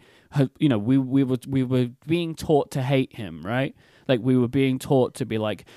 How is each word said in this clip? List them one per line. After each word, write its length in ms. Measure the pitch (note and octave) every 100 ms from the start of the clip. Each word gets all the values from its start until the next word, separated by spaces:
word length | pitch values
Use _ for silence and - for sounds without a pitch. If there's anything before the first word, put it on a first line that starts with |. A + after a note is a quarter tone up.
| _ _ _
had, 200 | C#3+ C3 -
you 80 | D3+
know, 100 | A2
we, 180 | G#2+ C3+
we 280 | C3 C#3
were, 140 | C3 B2+ C#3
we 160 | C3+
were 240 | B2+ B2+ B2 B2 D3
being 300 | E3+ E3 D#3
taught 340 | - D3 -
to 120 | C#3+
hate 340 | C3 C#3 C3 -
him, 260 | F#2+ D#2+
right? 320 | F2 B2 C#3 - _ _ -
Like, 140 | B2
we 160 | B2+ B2+
were 100 | A#2+
being 300 | C3+ C3+ C3
taught 360 | - C3+ A#2+ -
to 100 | A2+
be 100 | A2
like, 300 | G#2+ F#2+ -